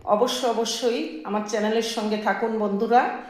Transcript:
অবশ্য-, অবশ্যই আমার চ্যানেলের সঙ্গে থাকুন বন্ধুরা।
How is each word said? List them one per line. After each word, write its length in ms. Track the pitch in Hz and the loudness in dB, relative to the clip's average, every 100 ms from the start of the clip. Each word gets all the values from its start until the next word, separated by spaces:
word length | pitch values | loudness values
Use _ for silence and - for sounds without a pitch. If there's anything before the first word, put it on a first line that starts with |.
অবশ্য-, 420 | - 208 247 - 254 | 0 2 2 0 0
অবশ্যই 760 | 220 220 - 247 254 320 - | 0 -2 0 0 0 -2 -6
আমার 240 | - 208 208 | -4 -4 -2
চ্যানেলের 340 | 226 214 226 | -2 0 0
সঙ্গে 340 | 226 - 214 214 | 0 -2 -2 0
থাকুন 420 | 226 196 226 220 | 0 0 0 0
বন্ধুরা। 600 | 208 196 220 240 247 - - | 0 0 4 4 4 -2 -10